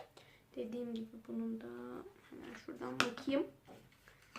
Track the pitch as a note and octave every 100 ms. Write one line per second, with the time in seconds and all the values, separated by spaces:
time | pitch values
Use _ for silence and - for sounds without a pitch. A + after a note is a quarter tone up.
0 | - - - - - - A3+ A#3+ A#3+ A3+
1 | A3 A3+ A#3 A3+ A3+ A3+ A#3+ A#3+ A#3+ B3+
2 | G4 - - - - A#3 - B3 B3 C4
3 | B3 A3+ - C#4 - - - - - -
4 | - - -